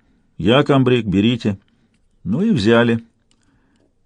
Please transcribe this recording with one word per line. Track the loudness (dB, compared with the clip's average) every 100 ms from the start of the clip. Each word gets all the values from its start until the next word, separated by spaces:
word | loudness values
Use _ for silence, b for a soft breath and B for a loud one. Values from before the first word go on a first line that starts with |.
| _ _ _ -6
"Я | 0 2
комбриг, | 2 0 2 0 0
берите". | 0 0 0 -4 -6 _ _ _ _ _ _
Ну | -8 -4
и | -2
взяли. | 0 2 2 2 -2 -6 _ _ _ _ _ _ _ _ _